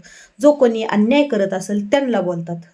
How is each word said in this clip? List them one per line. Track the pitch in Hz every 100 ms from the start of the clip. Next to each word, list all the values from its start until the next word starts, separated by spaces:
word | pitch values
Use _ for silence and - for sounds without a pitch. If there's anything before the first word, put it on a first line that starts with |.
| - - - -
जो | 277
कोणी | 285 240 226
अन्याय | 220 208 220 285 285
करत | 208 196
असेल | 185 190 208 202
त्यांना | 277 269 208
बोलतात. | 180 170 170 170 -